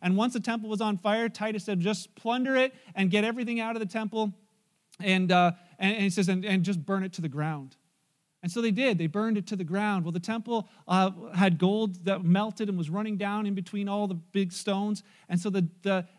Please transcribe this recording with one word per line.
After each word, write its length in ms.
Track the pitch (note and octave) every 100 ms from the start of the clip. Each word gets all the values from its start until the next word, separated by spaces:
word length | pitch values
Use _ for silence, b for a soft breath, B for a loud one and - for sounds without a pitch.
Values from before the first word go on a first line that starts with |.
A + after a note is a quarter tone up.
And 140 | F3+ F#3+
once 160 | A#3+
the 80 | B3
temple 280 | G#3+ A#3 G#3+
was 120 | G#3
on 180 | G#3+ G3+
fire, 300 | G#3+ A3 A#3
Titus 340 | - G#3+ A3
said, 160 | F#3 F#3+
"Just 380 | F3+ G#3+ - -
plunder 400 | A3+ B3 B3+ C4
it 180 | C4 C4 B F#3+
and 160 | F#3+
get 100 | G3+
everything 380 | G#3+ A#3 A#3 A#3
out 160 | A3+ A3+
of 40 |
the 60 | G#3+
temple." 480 | A3+ G#3+ A3 G#3+ - _ _ _ _ _ -
And, 320 | F#3+ F#3+ F#3
uh, 220 | F3+ F3+ F3 B B
and, 160 | F#3+
and 80 | A3
he 80 | G3
says, 180 | F#3 F#3
"And, 160 | F#3
and 200 | G3+ F#3+
just 200 | F3 F#3
burn 200 | C#3+ G3
it 80 | F#3
to 100 | F#3
the 60 | D#3+
ground." 480 | C#3 D#3 D3+ C3+ _ _ _ _ _ _ _
And 80 | F3+
so 100 | F#3+
they 120 | A#3
did. 260 | G3+ C4+ F#3+
They 80 | E3
burned 320 | G3 A3+ G#3
it 80 | -
to 80 | G#3
the 80 |
ground. 400 | E3 F#3+ G#3+ G3
Well, 80 | E3+
the 60 | F3
temple, 500 | F3 A3+ A3+ A3+ - B -
uh, 220 | F#3 F#3+ F3+ A3+
had 240 | F3 G3 E3
gold 480 | F#3 G#3 A3 F3+ F3
that 180 | G3
melted 440 | E3+ F#3 G#3+ G#3 G#3+
and 80 | F#3
was 140 | D3+
running 280 | F#3 G#3+ G#3
down 280 | G3+ G#3 G#3
in 80 |
between 340 | G3 F3 G#3 G3+
all 200 | G3+ G#3
the 60 |
big 360 | F3+ - G3 F#3+
stones. 520 | F3+ - G3 G#3 G#3 - b b
And 100 | F3+
so 120 | G#3
the, 180 | F#3+ E3+ -
the, 240 | G3 F#3+ F3